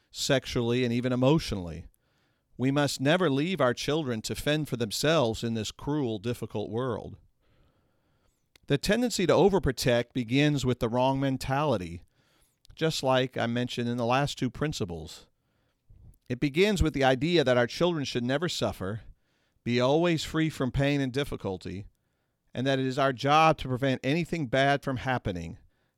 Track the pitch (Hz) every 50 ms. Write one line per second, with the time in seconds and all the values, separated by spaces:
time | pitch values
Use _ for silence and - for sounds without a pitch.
0 | _ _ - - - - 143 131 - - - 131 120 117 120 127 127 120 117 123
1 | 120 127 127 123 127 131 151 165 - - 104 98 87 85 78 80 - - - _
2 | _ _ _ _ _ _ _ _ _ _ _ - 120 135 139 147 147 135 - -
3 | 131 139 160 185 185 156 135 135 151 180 190 151 139 123 120 - - - 143 165
4 | 156 127 120 110 - - 117 - - 147 147 156 151 - - 113 120 107 - -
5 | - 143 165 160 131 113 110 - - 117 113 110 107 - - - - 139 147 151
6 | 139 117 110 104 92 120 120 - - 110 - 110 104 - 101 117 127 131 113 -
7 | - 87 98 - _ _ _ _ _ _ _ _ _ _ _ _ _ _ _ _
8 | _ _ _ _ _ _ _ _ _ _ _ _ _ - 143 139 - - 202 233
9 | 247 240 - - 190 151 131 110 165 202 190 185 - 151 123 - - 135 120 117
10 | 117 - _ 127 123 107 123 139 147 151 147 139 120 127 120 - 135 117 110 123
11 | 127 131 135 135 139 139 131 131 - - 135 139 151 151 123 101 90 85 85 82
12 | - _ _ _ _ _ _ _ _ _ _ _ _ - - - 156 160 156 -
13 | - 131 131 127 131 131 - - 113 117 117 120 123 127 - - 120 120 120 123
14 | 120 113 123 135 143 135 - - 135 123 - - 147 151 156 - - 90 87 82
15 | 80 76 - - - _ _ _ _ _ _ _ _ _ _ _ _ _ - -
16 | - - - _ _ - 123 123 - 147 131 156 190 214 214 165 156 160 127 139
17 | 135 131 135 127 131 165 175 165 143 123 123 123 120 117 - - 165 180 175 156
18 | 139 - - 127 120 123 131 147 175 175 - - 127 107 92 - 95 92 107 110
19 | - - - _ _ _ _ _ _ _ _ _ _ 117 120 120 123 131 143 160
20 | 170 175 170 151 - - - 160 160 156 - - 139 123 - 135 139 139 143 143
21 | 139 131 117 139 143 - - 104 - 101 95 87 - 95 90 95 101 - - _
22 | _ _ _ _ _ _ _ _ _ _ - - 123 135 135 135 131 131 127 143
23 | 139 135 135 110 135 139 147 156 160 160 156 - - 135 127 117 135 135 127 120
24 | - 131 143 175 170 - - 170 151 117 - 131 135 139 143 139 - 143 131 123
25 | 87 131 127 120 - - 95 87 85 82 107 - - _ _ _ _ _ _